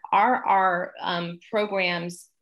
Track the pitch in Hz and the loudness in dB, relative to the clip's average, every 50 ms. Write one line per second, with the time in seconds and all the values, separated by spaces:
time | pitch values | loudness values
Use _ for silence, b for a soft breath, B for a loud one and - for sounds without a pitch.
0 | - - - 196 208 247 254 - - - 196 190 190 185 175 175 180 - - - | -4 0 2 4 4 4 2 0 2 2 2 4 4 4 2 0 -4 -6 -8 -8
1 | - 175 180 175 175 170 170 175 - - 226 214 214 208 196 196 185 175 175 170 | -6 -4 -2 -2 -4 -6 -8 -12 -12 -4 -2 -2 -2 0 -2 -2 0 0 -2 -2
2 | 170 175 175 - - _ _ _ | -4 -6 -10 -12 -18 _ _ _